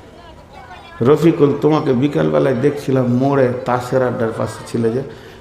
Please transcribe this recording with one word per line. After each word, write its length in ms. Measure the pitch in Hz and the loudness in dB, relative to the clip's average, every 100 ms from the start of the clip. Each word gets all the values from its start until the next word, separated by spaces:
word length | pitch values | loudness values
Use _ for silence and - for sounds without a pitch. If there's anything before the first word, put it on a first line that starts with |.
| - - - - - - - - - - | -20 -20 -20 -20 -20 -20 -20 -20 -14 0
"রফিকুল, 520 | 120 147 165 - 143 - | 2 4 4 4 2 2
তোমাকে 320 | 151 151 151 | 2 2 0
বিকালবেলায় 600 | 123 143 156 156 151 143 120 | 0 0 0 0 2 2 2
দেখছিলাম 520 | 143 - - 131 120 | 0 -2 -2 0 2
মোড়ে 400 | 120 139 139 123 123 - | 2 2 2 0 -2 -2
তাসের 380 | 123 - 131 | -4 0 0
আড্ডার 280 | 127 117 113 113 | 0 -2 -4 -4
পাশে 340 | 113 - - | -6 -8 -8
ছিলে 180 | 117 113 | -2 -2
যে।" 120 | 123 143 - - - | -2 -6 -14 -20 -14